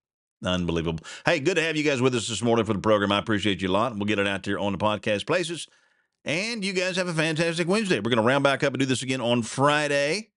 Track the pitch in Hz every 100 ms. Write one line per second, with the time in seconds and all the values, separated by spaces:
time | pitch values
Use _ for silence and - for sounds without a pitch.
0 | _ _ _ _ 95 90 87 85 82 80
1 | - - - 170 135 185 160 156 147 135
2 | 131 123 110 107 120 117 107 101 107 104
3 | 101 101 98 104 101 92 95 95 120 104
4 | 104 104 101 98 98 98 101 92 107 107
5 | 110 101 92 170 165 165 - _ _ _
6 | _ _ - 156 220 240 190 185 185 185
7 | 180 165 160 156 170 165 165 208 202 143
8 | 107 120 113 139 139 135 143 127 135 127
9 | 127 131 120 120 113 - 139 147 147 143
10 | 143 190 220